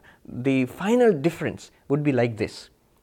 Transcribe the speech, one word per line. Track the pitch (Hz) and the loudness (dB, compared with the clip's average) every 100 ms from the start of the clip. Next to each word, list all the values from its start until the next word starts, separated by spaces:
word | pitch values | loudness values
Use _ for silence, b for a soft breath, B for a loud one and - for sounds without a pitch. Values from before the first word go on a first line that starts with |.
| - b - | -20 b -14
the | 123 135 131 127 | -6 0 0 0
final | - 190 247 233 | -4 0 4 4
difference | 151 160 - 139 - - _ - | 4 0 -2 -6 -8 -14 _ -2
would | 143 | 0
be | 147 | 2
like | 123 120 110 | 2 0 0
this. | 95 - - _ _ _ | -6 -6 -20 _ _ _